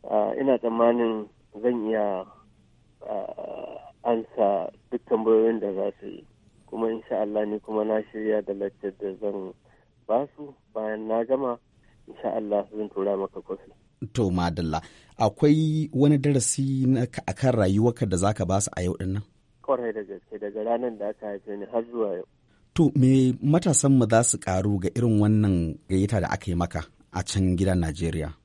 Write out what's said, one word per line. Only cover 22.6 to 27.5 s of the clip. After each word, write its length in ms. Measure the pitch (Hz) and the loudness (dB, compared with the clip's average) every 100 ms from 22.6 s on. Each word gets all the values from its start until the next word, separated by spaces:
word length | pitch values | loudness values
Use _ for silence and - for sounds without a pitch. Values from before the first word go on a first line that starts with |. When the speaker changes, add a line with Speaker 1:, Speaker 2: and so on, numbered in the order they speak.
| _ - | _ 2
Speaker 2:
To, 160 | 151 - | 2 4
me 380 | 127 135 127 123 | 4 6 4 2
matasanmu 640 | 143 160 175 139 139 135 113 | 2 2 2 2 4 4 6
za 140 | 113 | 4
su 140 | 120 - | 2 -2
ƙaru 420 | - 92 101 101 | -2 0 0 0
ga 100 | 90 - | -2 0
irin 240 | 117 107 | 2 4
wannan 600 | 104 107 104 90 82 - _ | 4 4 4 2 0 -6 _
gayyata 320 | 95 101 107 | 0 2 0
da 60 | 87 | -2
aka 220 | 90 - | -4 -2
yi 40 | 87 | -2
maka 260 | 87 87 76 _ _ | -2 -4 -10 _ _
a 120 | 92 | -10
can 340 | 92 98 92 | -4 0 0